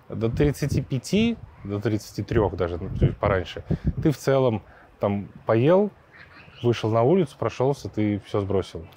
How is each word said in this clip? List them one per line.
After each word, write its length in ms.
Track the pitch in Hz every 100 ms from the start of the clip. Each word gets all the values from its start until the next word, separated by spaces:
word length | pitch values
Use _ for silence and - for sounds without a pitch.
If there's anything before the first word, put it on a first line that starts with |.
| _
до 220 | 104 113
тридцати 520 | 120 147 139 143 -
пяти, 540 | 131 135 - 196 233 226 - - 98
до 160 | 101
тридцати 420 | 110 107 - -
трех 320 | 101 117 98 90
даже, 220 | 87 85
ну, 100 | 95 -
то 80 | -
есть 100 | -
пораньше, 460 | 104 95 85 - - - - -
ты 80 | 160
в 60 | 139
целом 440 | - 135 131 107 - - - _
там 260 | 104 101 98 - -
поел, 460 | 113 135 185 208 - _ - - - - -
вышел 260 | 120 113 110
на 140 | 113
улицу, 320 | 120 190 160 -
прошелся, 520 | 110 - 131 139 110
ты 320 | - 104 104 -
все 140 | 107
сбросил. 460 | 98 98 87 85 87